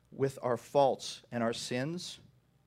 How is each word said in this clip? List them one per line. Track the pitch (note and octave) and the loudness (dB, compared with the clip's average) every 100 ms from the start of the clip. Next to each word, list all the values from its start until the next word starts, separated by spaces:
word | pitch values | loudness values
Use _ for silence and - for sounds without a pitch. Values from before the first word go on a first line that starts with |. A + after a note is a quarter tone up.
| _ | _
with | - C3+ - | -2 -2 0
our | B2 A#2 | -2 -2
faults | - C#3+ C3+ G#2 - - - | 2 4 4 2 -4 -12 -8
and | A#2+ | -2
our | A#2 | 0
sins? | A#2 - B2 C#3+ F3 - - - _ _ _ | -2 -4 -4 -2 -6 -10 -14 -20 _ _ _